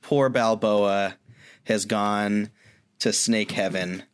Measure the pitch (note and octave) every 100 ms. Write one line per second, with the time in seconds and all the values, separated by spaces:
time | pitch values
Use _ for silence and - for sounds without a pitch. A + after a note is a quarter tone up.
0 | - D3 C3+ B2 A2+ A2 A2 G#2 G2+ G2
1 | G2 - _ - - - - A2 G2 A2
2 | G#2 G#2 G#2 G#2 G#2+ _ - _ _ _
3 | A#2 G#2 - A2+ G#2 - F#2+ F#2 F2+ F#2
4 | -